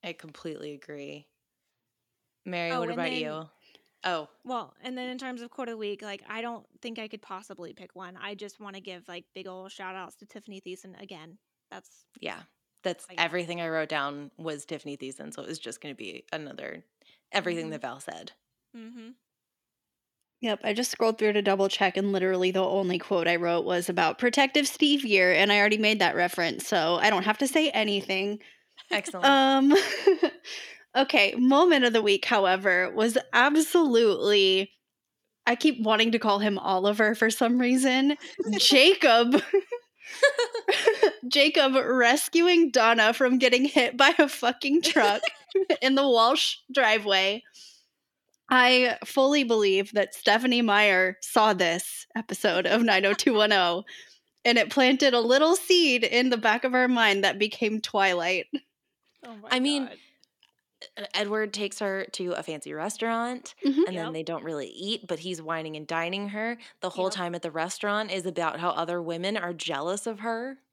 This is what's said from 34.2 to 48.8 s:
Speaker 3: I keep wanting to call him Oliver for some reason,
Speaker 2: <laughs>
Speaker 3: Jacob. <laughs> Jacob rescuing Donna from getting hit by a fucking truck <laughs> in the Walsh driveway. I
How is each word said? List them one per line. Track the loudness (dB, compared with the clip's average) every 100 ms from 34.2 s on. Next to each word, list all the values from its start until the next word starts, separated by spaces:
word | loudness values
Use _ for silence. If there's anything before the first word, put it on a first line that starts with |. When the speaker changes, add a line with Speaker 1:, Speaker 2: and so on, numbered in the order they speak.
| 2 4 4 2 -2 _ _ _ _ _ _ _ -2
Speaker 3:
I | 0
keep | 0 0
wanting | 0 2 2
to | 0
call | 0 0
him | 0 -4
Oliver | -2 0 0 0 0 2
for | -2
some | 0 0 0
reason, | 2 2 2 2 0 -2 -8 -8
Speaker 2:
<laughs> | -4 0
Speaker 3:
Jacob. | 4 6 6 6 4 4 4 2 2
<laughs> | -2 -2 -14 _ _ -20 0 0 2 -4 -4 -2 2 2 4 2 2 -2
Jacob | 2 4 4 4 2
rescuing | 2 4 4 4 2 2 4 4 4
Donna | 4 4 4 4
from | 4 2 4
getting | 4 4 2
hit | 2 0 4
by | 4 6
a | 2
fucking | 2 -2 -2 0 0
truck | 2 2 2 2 -2 -8 -4
<laughs> | -4 0 0
in | 2 2
the | 4
Walsh | 4 4 4 -2 -4 _
driveway. | 0 2 2 2 2 2 -2 _ -20 -20 _ _ _ _ _ _ _ _
I | 4 6 4